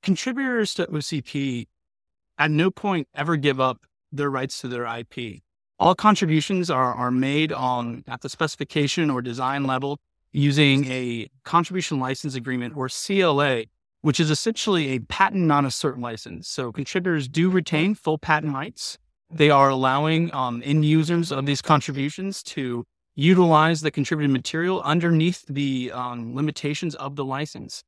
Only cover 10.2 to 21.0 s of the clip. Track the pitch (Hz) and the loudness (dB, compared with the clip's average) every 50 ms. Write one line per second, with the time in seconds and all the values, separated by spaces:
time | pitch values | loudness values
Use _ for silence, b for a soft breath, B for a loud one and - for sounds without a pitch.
10.2 | _ _ _ 143 143 143 139 147 151 139 135 135 143 131 127 127 127 123 117 117 | _ _ _ 2 4 4 6 6 6 6 6 6 4 0 -2 -4 -4 -4 -4 -6
11.2 | 107 - _ _ _ - - 170 175 - 180 185 170 - 160 139 131 127 135 - | -8 -10 _ _ _ 0 2 2 2 2 -2 -4 -4 -2 -2 -2 -2 -2 -4 -4
12.2 | - 151 131 131 117 135 127 127 120 120 - 147 131 131 - - - - 196 196 | -6 -8 -8 -6 -6 -4 -4 -4 -4 -6 -6 -6 -6 -6 -6 -8 -4 -2 0 2
13.2 | 185 170 147 139 147 143 131 117 110 _ _ _ _ _ _ _ - 156 139 - | 4 4 4 4 2 2 0 -2 -4 _ _ _ _ _ _ _ 0 0 2 4
14.2 | 170 151 156 - - 226 220 - - - 202 175 156 135 131 127 113 - - - | 2 2 2 0 0 -2 -2 -2 0 2 2 2 2 0 -2 -4 -4 -6 2 4
15.2 | 196 196 - 196 175 160 147 143 143 135 123 - - 147 123 120 120 120 117 110 | 4 4 4 2 2 4 4 4 2 0 -2 -2 -4 -4 -4 -4 -8 -10 -10 -10
16.2 | - 117 - 117 - - - - 131 123 107 - 143 - - 190 175 185 170 156 | -12 -14 -14 -14 -12 -12 -8 -6 -6 -6 -6 -8 -8 -4 -4 -4 0 0 0 0
17.2 | 139 123 143 160 170 185 185 185 165 - - 151 156 190 214 - _ 160 156 151 | -2 -2 0 2 2 4 4 2 0 0 0 0 0 0 -2 -2 _ -2 -2 -2
18.2 | - - 160 151 151 151 143 135 135 - - - - - - - _ _ _ _ | 0 0 0 0 0 -2 -4 -4 -8 -10 -12 -12 -12 -12 -12 -14 _ _ _ _
19.2 | _ _ 165 156 151 147 147 139 139 135 135 131 131 131 131 143 147 156 160 160 | _ _ 0 4 4 6 8 8 6 6 4 2 2 2 2 2 0 0 2 0
20.2 | 170 165 151 139 131 123 120 117 120 139 143 156 151 151 151 160 | 0 -2 -2 -6 -6 -6 -6 -8 -4 0 2 2 4 4 4 4